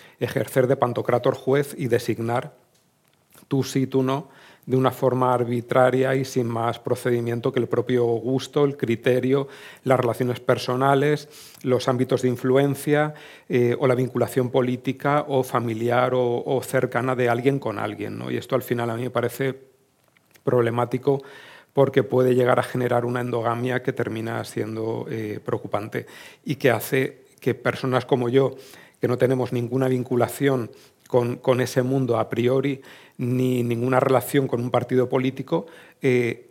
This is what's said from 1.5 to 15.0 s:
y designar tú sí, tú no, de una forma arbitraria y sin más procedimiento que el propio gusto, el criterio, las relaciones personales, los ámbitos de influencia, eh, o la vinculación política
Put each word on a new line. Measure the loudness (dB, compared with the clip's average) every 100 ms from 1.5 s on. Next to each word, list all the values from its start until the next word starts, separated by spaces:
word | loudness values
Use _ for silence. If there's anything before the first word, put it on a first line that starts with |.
| 0 0 -4
y | 0
designar | 0 0 -4 -2 -4 -6 -14 _ _ _ _ _ _ _ -20 _
tú | -2
sí, | 0 -2 0
tú | 0
no, | 0 -2 -6 -18 -20 -18 -2
de | 2
una | 2
forma | 2 0 2 2
arbitraria | 2 0 -4 0 2 4 4 0
y | 0 -2
sin | -2 -2
más | -2 -2 -4
procedimiento | -4 -2 0 0 0 -2 -2
que | -2
el | 0
propio | -2 0 2
gusto, | 2 0 0 -2 -2 0 0
el | 0
criterio, | -2 0 2 2 2 0 -2 -12 -20 -6
las | 0 2
relaciones | 2 0 -2 -2
personales, | 0 0 0 0 2 4 2 0 -4 -20 -20 -8
los | 0 0 2
ámbitos | 0 0 0
de | 0
influencia, | 0 2 4 2 0 0 0 0 -4 -18 -20 -2
eh, | 2 2 2
o | 2
la |
vinculación | 2 0 -2 0 0 0
política | 2 0 -2 -4 -4